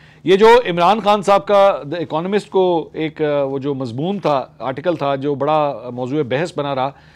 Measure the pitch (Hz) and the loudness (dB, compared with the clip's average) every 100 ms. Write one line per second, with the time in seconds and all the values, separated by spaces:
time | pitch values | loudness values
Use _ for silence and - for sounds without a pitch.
0 | _ _ 151 190 220 240 180 170 170 214 | _ _ 0 6 8 6 4 2 2 2
1 | 196 208 190 202 196 202 196 151 143 170 | 2 2 4 2 4 4 4 2 -4 -8
2 | 151 156 180 202 - 190 185 170 151 143 | -6 -4 -2 -4 -2 0 2 0 -4 -6
3 | 156 156 151 143 135 139 139 135 131 117 | -8 -4 -2 0 -2 -4 -6 -6 -6 -6
4 | 170 202 156 139 120 - 120 131 180 165 | -6 -4 0 0 -2 -8 -8 -6 -4 -2
5 | 143 139 143 139 147 156 147 117 123 120 | -2 -2 -4 -2 0 0 0 -4 -10 -10
6 | 127 147 127 127 170 147 143 131 135 - | -6 -4 -2 -4 -4 -6 -6 -4 -4 -8
7 | _ | _